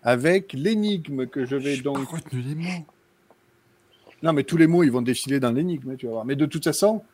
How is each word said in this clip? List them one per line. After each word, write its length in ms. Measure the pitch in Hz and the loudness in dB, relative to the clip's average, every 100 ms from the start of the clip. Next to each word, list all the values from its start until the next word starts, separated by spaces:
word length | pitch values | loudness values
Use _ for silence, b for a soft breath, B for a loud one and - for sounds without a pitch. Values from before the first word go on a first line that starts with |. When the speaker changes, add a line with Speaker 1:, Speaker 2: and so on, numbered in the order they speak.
Speaker 1:
avec 500 | 120 123 139 190 196 | 2 2 4 2 0
l'énigme 720 | - 165 220 208 202 147 139 127 | -4 0 0 0 -2 -4 -6 -4
que 180 | - 127 | -4 -2
je 100 | 139 | -2
vais 200 | 139 139 | -2 -2
Speaker 2:
J'ai 60 | |
Speaker 1:
donc 260 | 131 139 135 | -2 -4 -6
Speaker 2:
pas 80 | 165 | -8
retenu 240 | - 127 | -8 -8
les 140 | 123 151 | -6 -6
mots. 300 | 170 180 156 _ _ _ _ _ _ _ _ _ _ _ - - | -6 -8 -10 _ _ _ _ _ _ _ _ _ _ _ -20 -4
Speaker 1:
Non, 100 | - | 0
mais 100 | 151 | 0
tous 140 | 135 165 | 0 4
les 100 | 160 | 6
mots, 160 | 170 | 6
ils 80 | 160 | 4
vont 100 | 123 | 4
défiler 380 | 120 120 - 139 | 0 -2 0 0
dans 120 | 127 | 2
l'énigme, 400 | 120 175 165 131 | 0 -2 -4 -8
hein, 40 | 131 | -10
tu 100 | 123 | -6
vas 60 | |
voir. 120 | 113 113 | -6 -4
Mais 100 | 139 | 0
de 100 | 151 | 0
toute 180 | 160 | 0
façon, 400 | 160 143 202 220 - | -2 2 2 2 -6